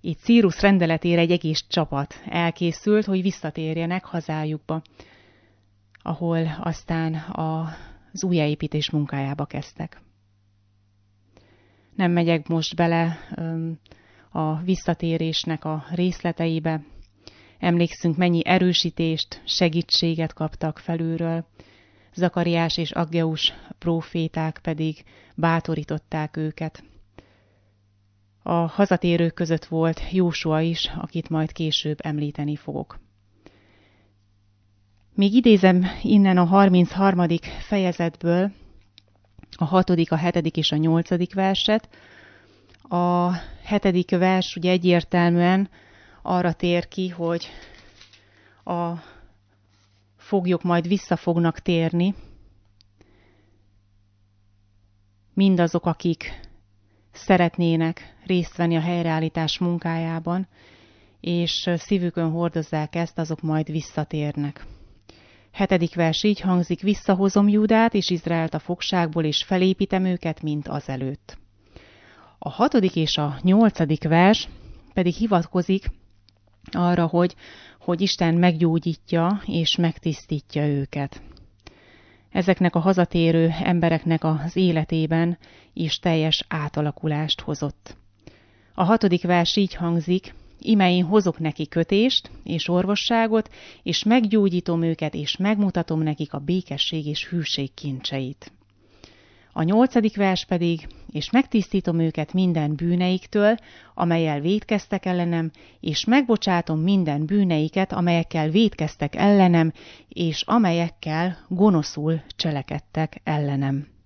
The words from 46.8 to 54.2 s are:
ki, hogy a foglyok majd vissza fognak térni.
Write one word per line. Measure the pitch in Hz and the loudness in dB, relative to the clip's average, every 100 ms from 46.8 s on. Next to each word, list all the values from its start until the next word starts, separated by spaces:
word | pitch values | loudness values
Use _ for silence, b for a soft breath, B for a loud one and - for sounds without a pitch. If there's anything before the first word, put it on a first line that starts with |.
| 170 | -2
ki, | - 185 | -6 -8
hogy | 175 165 170 - B B B B B B B B B B B | -4 -4 -4 -6 B B B B B B B B B B B
a | - 175 170 170 B B B B _ _ _ _ _ _ _ _ | -8 -4 -4 -6 B B B B _ _ _ _ _ _ _ _
foglyok | - 202 180 175 | -4 -2 0 0
majd | 180 175 170 | 2 0 0
vissza | 196 - 170 | -2 0 -4
fognak | - 170 170 - | 0 2 0 0
térni. | - 170 165 170 180 196 b b b b _ _ _ _ b b b b b b b _ _ _ _ _ | -2 0 0 0 0 -2 b b b b _ _ _ _ b b b b b b b _ _ _ _ _